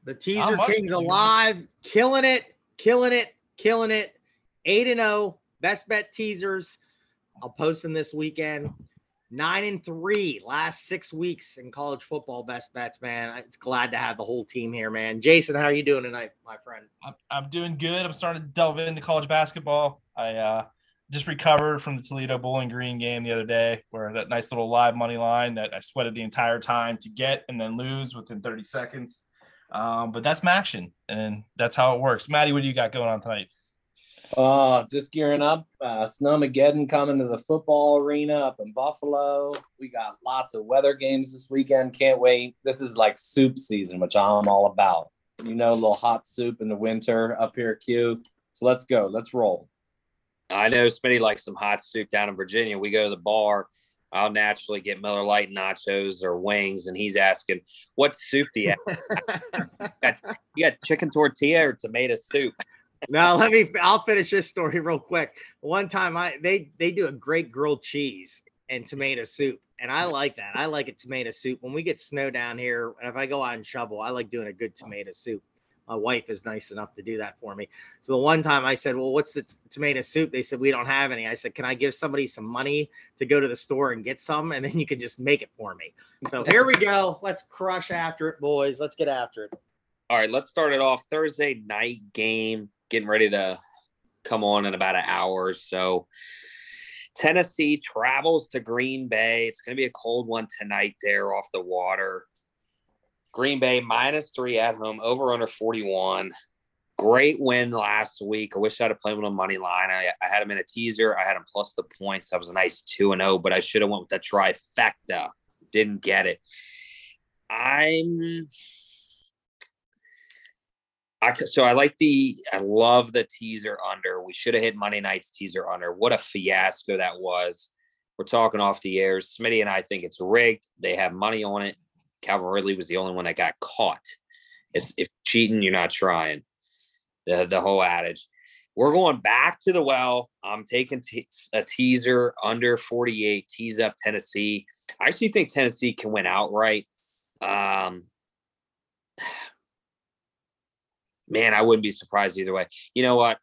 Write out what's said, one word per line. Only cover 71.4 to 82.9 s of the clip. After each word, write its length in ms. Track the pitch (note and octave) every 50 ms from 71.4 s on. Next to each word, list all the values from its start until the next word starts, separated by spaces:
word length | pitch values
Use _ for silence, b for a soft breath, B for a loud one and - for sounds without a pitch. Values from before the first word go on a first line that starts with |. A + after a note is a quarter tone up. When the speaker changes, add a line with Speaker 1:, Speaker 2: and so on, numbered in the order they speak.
| - C3 B2+ B2
Speaker 1:
When 120 | - B2+ C3+
we 100 | D3+ E3
get 180 | E3+ D#3 -
snow 300 | - - - C#3+ C#3 C3+
down 280 | B2 B2 A#2+ A#2+ A#2+ A#2
here, 360 | B2 B2 A#2+ A#2+ A#2 A#2 A2+ _
and 100 | A#2 B2
if 60 | A#2
I 100 | C3 C3+
go 160 | C3 C#3 C#3 C3+
out 120 | B2 A#2+
and 120 | A#2 G#2+
shovel, 340 | - - C3 A#2 A2 G#2+ G#2
I 100 | G#2+ A#2
like 200 | B2+ B2 A#2+ G#2+
doing 160 | A2 A#2+ A2
a 60 | G#2+ G2
good 240 | F#2 A#2 A2 _
tomato 340 | - - A2 G#2 G2+ G2+ G2 F2+
soup. 300 | - - B2 A2+ G2+ _ _ _ _ _ _ _ _ _ _
My 60 | A2+
wife 300 | A2 G#2 A#2 B2 A#2+ -
is 180 | - A2+ G2 _
nice 280 | A#2 A2 G#2+ - - G#2
enough 240 | G#2 G#2+ G2+ _
to 60 | - G2
do 160 | A2 A2+ A2
that 180 | G#2+ G2+ - _
for 160 | - G#2+ G2
me. 140 | G2+ G#2 - B B B B B B B
So 120 | - C3
the 40 | B2+
one 240 | C3 D3+ D#3+ D#3+ D#3
time 220 | D#3 D3 C#3 C3
I 100 | C3 C3+
said, 220 | B2 - C#3 B2+
"Well, 160 | B2+ C3 C3+ C3
what's 180 | D3 D3 - -
the 120 | D3 C3
t-, 100 | _ - _ _ _
tomato 300 | - C#3 D3 C#3+ C#3 C3+
soup?" 320 | B2 - - D#3 D#3+ D3+ B2+
They 100 | B2+ B2
said, 160 | - - B2
"We 140 | B2+ C#3 C3+
don't 140 | B2 A#2+
have 260 | C3 C#3 C#3 C#3 C3+ B2+
any." 160 | A#2 A2+ A2
I 60 | A2+
said, 200 | A#2+ - B2 -
"Can 100 | - C3
I 100 | B2 C3
give 200 | A#2+ C3 C#3 C3
somebody 320 | - - D3+ C#3 C#3+ C#3
some 180 | B2 - - A2
money 460 | A2 A#2+ B2 C3+ C#3 C#3+ D3 D3+ -